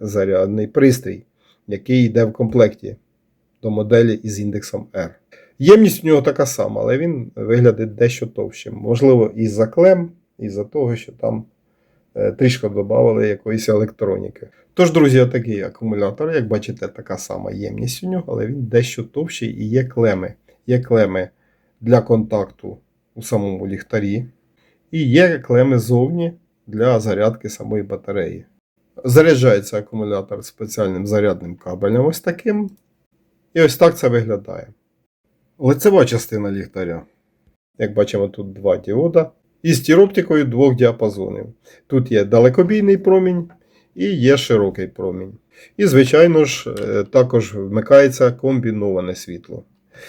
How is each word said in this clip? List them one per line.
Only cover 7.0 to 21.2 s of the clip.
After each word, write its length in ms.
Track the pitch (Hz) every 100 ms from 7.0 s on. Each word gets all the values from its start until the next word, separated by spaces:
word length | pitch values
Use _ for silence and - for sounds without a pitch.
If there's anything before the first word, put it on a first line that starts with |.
| 170 139 113
виглядить 600 | 113 107 120 123 107 110
дещо 320 | 104 120 - 120
товщим. 480 | - 101 - -
Можливо, 580 | 104 107 117 135 123 107 113
із-за 300 | 110 104 110
клем, 440 | - 185 180 170 - _ -
із-за 260 | 110 98
того, 320 | 104 151 123 117
що 160 | -
там, 320 | - 113 113 110 _ _ _ _ _ _
е, 180 | 107 104
трішки 360 | - 127 123 107
додавали 600 | 101 101 120 120 110 110
якоїсь 400 | 98 110 110 110
електроніки. 800 | 107 107 - 101 95 95 - - _ _
Тож, 160 | - 175
друзі, 300 | 160 143 127
отакий 420 | 127 127 117 104
акумулятор, 720 | 95 - 113 104 101 98 156
як 140 | 156 107
бачите, 400 | 107 - - 92
така 300 | - - 92
сама 320 | - 95 98
ємність 540 | 101 101 107 123 -
у 40 | 185
нього, 160 | 185 175
але 180 | 113 107
він 180 | 139
дещо 380 | 113 120 123 -
товщий 480 | 107 143 165 - 113
і 180 | 110 107
є 160 | 123
клеми. 500 | 127 123 110 95 90 - _ _ -
Є 140 | 123
клеми 480 | 123 113 98 92